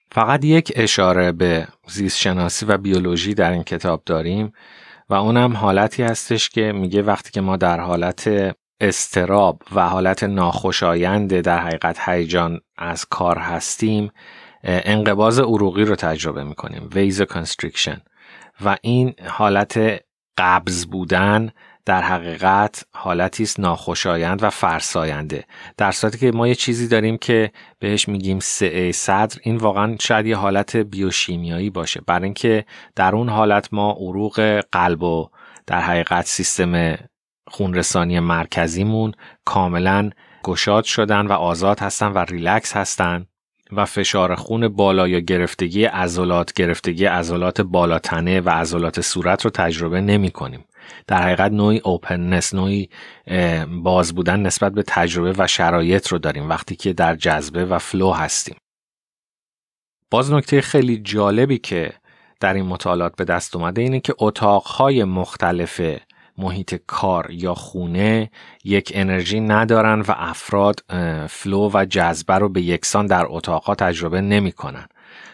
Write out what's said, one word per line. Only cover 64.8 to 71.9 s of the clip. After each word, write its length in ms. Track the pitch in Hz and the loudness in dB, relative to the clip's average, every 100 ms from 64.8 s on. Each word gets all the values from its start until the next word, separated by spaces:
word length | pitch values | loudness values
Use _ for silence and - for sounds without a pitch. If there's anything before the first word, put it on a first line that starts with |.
| 135 131 | 2 4
مختلف 800 | 95 92 87 - 90 87 85 - 82 71 - _ _ - | 0 -2 -4 -2 -2 0 -4 -4 -4 -6 -12 _ _ -8
محیط 360 | 92 92 90 90 - | -6 -6 -6 -8 -8
کار 440 | - 98 87 80 | -4 0 0 -4
یا 220 | 85 90 | -6 -6
خونه 800 | 87 - 92 87 90 104 113 110 - - - | -6 -8 -8 -4 0 2 0 -2 -10 -20 -12
یک 280 | 98 98 - 98 | -2 0 0 -2
انرژی 440 | 95 92 87 107 | 0 0 -2 -2
ندارن 640 | 110 107 113 113 110 107 | 2 4 4 4 4 4
و 120 | 104 - | 2 -2
افراد، 680 | 85 - - 101 101 104 - | -4 -8 -2 2 2 2 -4
اه، 380 | 90 85 78 78 | -4 -4 -4 -8
فلو 420 | - 98 98 104 | -10 -2 0 2
و 120 | 101 | 2
جذبه 480 | 95 | 2